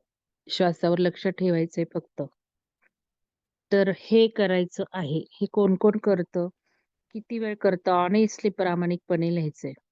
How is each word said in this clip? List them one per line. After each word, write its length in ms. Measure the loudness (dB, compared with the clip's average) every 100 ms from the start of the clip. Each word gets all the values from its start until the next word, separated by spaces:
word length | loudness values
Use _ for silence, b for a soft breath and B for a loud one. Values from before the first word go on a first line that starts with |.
| _ _ _ _ -8
श्वासावर 480 | -2 0 0 0 2
लक्ष 300 | 0 -2 -4
ठेवायचंय 560 | -2 0 0 -2 -4 -6
फक्त. 280 | -6 -10 -10 -12 _ _ _ _ _ _ _ _ _ _ _ _ _ 0
तर 200 | 2 2 -2
हे 300 | 2 4 4
करायचं 560 | 2 0 0 -2 -6 -8
आहे. 320 | -6 -6 -6 -8
हे 140 | -8 -4
कोण 300 | 0 2 2
कोण 160 | 2 2
करतं? 440 | 0 0 -2 -6 -6 -8 _ _ _ _ _
किती 260 | -16 -10 -8
वेळ 160 | -8 -2
करतं? 360 | 0 0 0
ऑनेस्टली, 580 | 2 2 2 2 0 -4
प्रामाणिकपणे 840 | -2 -2 0 -2 -4 -2 -2 0 -2
लिहायचंय. 380 | -4 -6 -12 -14 _